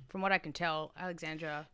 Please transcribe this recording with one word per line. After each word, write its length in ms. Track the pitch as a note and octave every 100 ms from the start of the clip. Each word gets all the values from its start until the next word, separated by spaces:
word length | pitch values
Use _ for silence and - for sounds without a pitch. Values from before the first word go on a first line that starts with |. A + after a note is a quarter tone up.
| C3+
From 120 | F#3+
what 120 | F#3+
I 60 | F#3+
can 140 | E3
tell, 400 | C#3+ E3+ D#3 D#3 -
Alexandra 680 | F#3 E3+ D#3 D#3 D#3+ D3 D#3